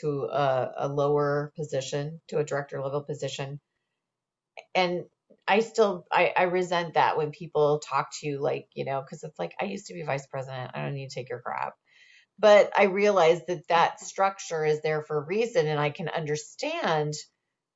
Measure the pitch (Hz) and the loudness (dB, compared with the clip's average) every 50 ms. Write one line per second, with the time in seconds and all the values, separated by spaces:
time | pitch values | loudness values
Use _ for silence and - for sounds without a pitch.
0 | - 151 143 139 135 - - 143 143 135 131 127 120 - - - 143 143 143 143 | -4 -4 -4 -2 -4 -4 -2 0 2 2 2 0 -2 -4 -4 -6 -4 -2 0 0
1 | 139 147 147 147 147 143 143 147 147 147 - - 151 143 147 131 127 - 147 143 | 2 2 2 2 2 2 0 -2 -4 -6 -8 -10 -8 -4 -4 -4 -4 -4 -4 -4
2 | 143 151 165 165 _ - - - 147 - 143 139 143 - 143 139 135 139 139 147 | -6 -6 -10 -14 _ -6 -4 -4 -2 -2 -4 -6 -6 -6 -8 -6 -6 -4 -4 -6
3 | 147 - 143 131 - 135 - - 139 135 143 143 _ _ _ _ _ _ _ _ | -6 -6 -8 -6 -6 -8 -6 -6 -8 -8 -10 -14 _ _ _ _ _ _ _ _
4 | _ _ _ _ _ _ _ _ _ _ - - - _ - 180 180 175 175 170 | _ _ _ _ _ _ _ _ _ _ -20 -20 -12 _ 0 0 0 0 0 -4
5 | - - _ _ _ _ - _ - - 190 214 226 - - 226 220 202 185 175 | -6 -10 _ _ _ _ -20 _ 0 2 2 2 2 0 2 2 2 2 2 -4
6 | - - - 165 175 - - - 185 175 175 185 180 170 180 170 170 160 - 151 | -6 0 2 2 2 4 4 2 2 2 2 0 0 0 0 -2 -2 0 2 2
7 | 131 113 - 156 156 147 151 - 175 156 - 151 151 143 151 151 - - 135 139 | 4 4 4 2 0 -2 -4 -10 -10 -2 2 2 4 4 2 0 -2 -2 -2 -2
8 | 147 - - - - 147 143 139 139 131 135 139 139 _ - - - 135 135 135 | -2 -2 -8 -10 -6 -6 -4 -2 -2 -2 -2 -4 -8 _ -10 -8 -6 -4 -4 -6
9 | 135 - 165 156 - 160 - - 175 165 - - 180 202 196 202 - - 180 175 | -6 -8 -14 -14 -14 -14 -10 -8 -10 -8 -6 -8 -8 -6 -6 -10 -12 -12 -12 -10
10 | 156 151 135 139 143 - - 135 131 135 131 127 127 - - 151 147 143 143 139 | -6 -6 -6 -6 -6 -8 -10 -10 -10 -8 -10 -10 -10 -10 -8 -8 -6 -6 -6 -8
11 | 135 131 - 131 123 - 123 117 - - - 64 67 - - _ _ _ _ _ | -10 -10 -12 -12 -10 -10 -10 -10 -8 -8 -6 -6 -6 -8 -10 _ _ _ _ _
12 | - _ _ _ _ _ _ - 202 214 208 202 175 - - 180 202 196 180 202 | -20 _ _ _ _ _ _ 2 6 8 8 8 8 6 4 4 4 4 4 4
13 | 202 208 202 185 165 160 175 165 - - 175 151 - - 175 165 160 - - - | 2 4 6 6 6 6 6 4 0 -6 -8 -6 -2 2 4 6 6 4 2 -4
14 | - - - - 190 196 196 - - - 170 156 156 151 151 151 151 156 156 156 | -16 -10 -2 0 0 0 0 -2 -10 -6 -4 0 2 2 0 0 0 -2 -2 -2
15 | 151 - 156 151 143 156 190 220 233 226 226 170 151 156 151 147 147 147 143 - | -2 -2 -4 -4 -2 -2 0 0 0 2 2 2 2 2 2 2 0 0 -2 -4
16 | 170 - - 170 160 143 151 151 - - - - 262 302 320 339 294 190 160 151 | -6 -4 -4 -4 -4 -4 -4 -4 -6 -10 -10 -8 -6 -4 -4 -2 0 0 2 2
17 | 151 151 151 - - _ _ _ _ _ _ _ _ _ _ | 0 -2 -4 -8 -12 _ _ _ _ _ _ _ _ _ _